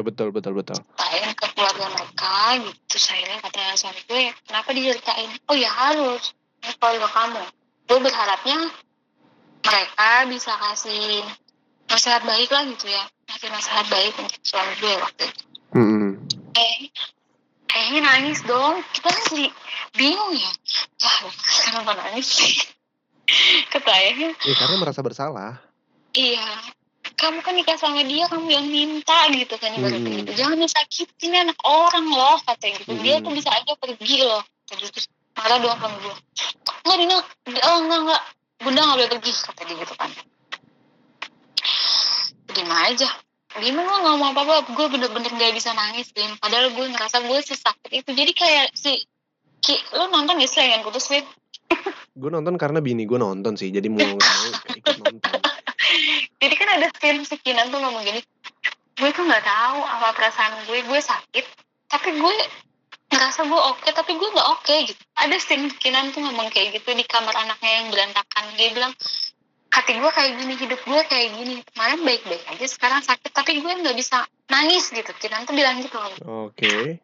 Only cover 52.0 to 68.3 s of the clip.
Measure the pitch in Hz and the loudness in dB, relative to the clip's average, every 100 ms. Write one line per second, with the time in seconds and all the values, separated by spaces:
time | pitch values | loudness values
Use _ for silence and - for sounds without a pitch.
52 | - - 135 160 156 175 147 156 139 117 | -14 -10 -4 -2 -2 0 0 0 0 0
53 | 107 123 107 95 107 104 95 98 107 107 | 0 2 0 0 -4 -4 -2 -2 0 2
54 | 202 202 202 - 226 - - - 302 262 | 2 2 2 2 0 -6 -10 -4 -2 0
55 | 208 214 - - 294 - - - - - | -2 -2 -4 -2 -4 -4 -8 0 2 2
56 | 302 302 - _ 277 302 415 359 320 - | 2 0 -4 _ 0 2 2 4 2 2
57 | 302 285 285 294 262 240 240 277 262 233 | 0 0 -2 -6 0 2 2 0 -2 -2
58 | 202 220 - _ - - - - _ - | -4 -6 -8 _ -20 -8 -8 -8 _ 0
59 | 269 302 349 226 214 208 240 285 277 247 | 0 2 4 4 4 2 2 0 -2 0
60 | 226 226 220 220 220 220 220 240 240 277 | 0 2 0 2 0 -2 -4 -4 0 0
61 | 285 - - 233 - - _ _ - 285 | 0 -4 -4 -6 -6 -12 _ _ -6 -4
62 | - 302 330 427 - - - _ _ - | -2 2 2 2 -2 -8 -20 _ _ -20
63 | _ 269 254 294 302 330 269 254 - 311 | _ 2 2 2 2 4 2 2 0 0
64 | 320 330 415 415 - 392 - 302 240 202 | 0 -2 0 2 2 2 2 2 2 -6
65 | _ - 285 359 - 285 285 - 262 254 | _ -2 0 0 0 -2 -2 -4 0 0
66 | 269 277 285 233 220 208 202 214 247 247 | 0 -4 -4 -4 -2 -2 -2 -2 -4 -2
67 | 233 233 220 214 220 220 226 220 226 202 | 0 0 0 -2 -4 -2 0 0 0 -2
68 | 202 202 202 | 0 -2 -4